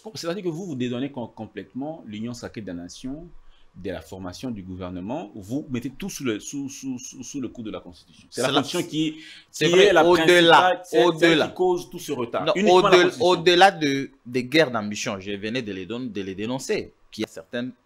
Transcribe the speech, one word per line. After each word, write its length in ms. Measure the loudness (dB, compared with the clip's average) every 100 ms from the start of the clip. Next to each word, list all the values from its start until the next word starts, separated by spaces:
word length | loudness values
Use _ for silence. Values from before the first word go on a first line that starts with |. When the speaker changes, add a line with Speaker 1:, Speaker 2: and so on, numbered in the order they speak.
| -14
Speaker 1:
c'est-à-dire 300 | -10 -8 -6
que 60 | -6
vous, 160 | -6 -8
vous 100 | -4
dédonnez 360 | -4 -4 -6
com-, 180 | -8 -12 -12
complètement 680 | -14 -14 -12 -10 -10 -12 -12
l'Union 280 | -10 -10
sacrée 280 | -10 -12 -12
des 120 | -10
nations 540 | -10 -12 -14 -12 -12 -14 -20 -20 -20 -20 -14
de 160 | -10
la 100 | -10
formation 480 | -12 -14 -12 -10 -10
du 140 | -10
gouvernement, 680 | -12 -10 -10 -10 -8 -10 -10 -14
vous 300 | -8 -8 -6
mettez 220 | -8 -8
tout 180 | -10 -10
sous 140 | -6
le, 160 | -4 -4
sous, 280 | -6 -10 -10
sous, 300 | -10 -10 -10
sous, 260 | -12 -18
sous 160 | -14 -10
le 80 | -10
coup 120 | -10
de 80 | -10
la 100 | -12
Constitution. 480 | -14 -20 _ _ _
C'est 120 | -4
la 60 | 0
Speaker 2:
C'est 60 |
la 80 | 0
Speaker 1:
Constitution 280 | 0 -4 -4
qui, 320 | -2 -2 -4 -16 -20 _
Speaker 2:
c'est 140 | -2 4
Speaker 1:
qui 40 |
Speaker 2:
vrai, 140 | 6 8
Speaker 1:
est 80 |
la 100 | 8
Speaker 2:
au-delà, 220 | 6 6 6
Speaker 1:
principale, 560 | 6 8 8 6 0
c'est, 60 | 0
c'est 120 | 2
elle 60 | 4
Speaker 2:
au-delà. 400 | 4 4 4 2
Speaker 1:
qui 60 |
cause 360 | 0 0 0 -4
tout 100 | -14
ce 120 | -8
retard. 340 | -6 -4 -2 0
Speaker 2:
Non, 80 | 2
Speaker 1:
Uniquement 240 | 6 6
la 60 | 8
Speaker 2:
au-delà, 160 | 6
Speaker 1:
Constitution. 220 | 4 2 2
Speaker 2:
au-delà 440 | 4 4 8 6
de, 380 | 6 -2 -2 -6 _ -6
des 180 | -6
guerres 280 | 0 2 4
d'ambition, 480 | 2 -4 -6 -6 -6
je 120 | -8
venais 300 | -8 -6 -6
de 100 | -6
les 140 | -8 -8
don-, 140 | -8
de 220 | -8 -8
les 140 | -8 -8
dénoncer, 560 | -6 -6 -4 -6 -6 _ _
qu'il 100 | -10
y 40 | -10
a 40 |
certaines, 420 | -10 -12 -10 -10 -12